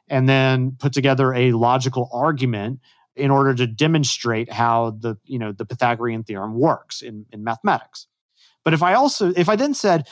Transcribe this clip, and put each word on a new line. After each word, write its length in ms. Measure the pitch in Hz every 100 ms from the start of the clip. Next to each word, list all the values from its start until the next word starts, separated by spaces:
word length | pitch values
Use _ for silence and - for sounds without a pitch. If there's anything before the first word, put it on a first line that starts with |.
| -
and 180 | 139 131
then 480 | 135 135 131 127 131
put 120 | 143
together 400 | 139 135 135 131
a 180 | 123 127
logical 560 | 113 117 131 131 127 123
argument 680 | 120 143 147 127 110 104 135 _ _ _ -
in 140 | 139
order 240 | 135 135
to 140 | 123 123
demonstrate 840 | 110 151 165 135 - 120 113 117
how 400 | 110 117 117 117 107
the, 160 | 117 107 -
you 120 | 131
know, 140 | 110
the 140 | 101 110
Pythagorean 580 | 123 123 117 120 113
theorem 300 | 110 101 104 110
works 440 | 156 135 - -
in, 240 | 120 107 107
in 100 | 107
mathematics. 640 | 110 117 208 139 - - - _ _ _ _ _
But 100 | -
if 80 | 160
I 120 | 175
also, 400 | 208 285 - 185 180
if 120 | 175
I 60 | 214
then 180 | 285
said, 340 | 269 208 170 139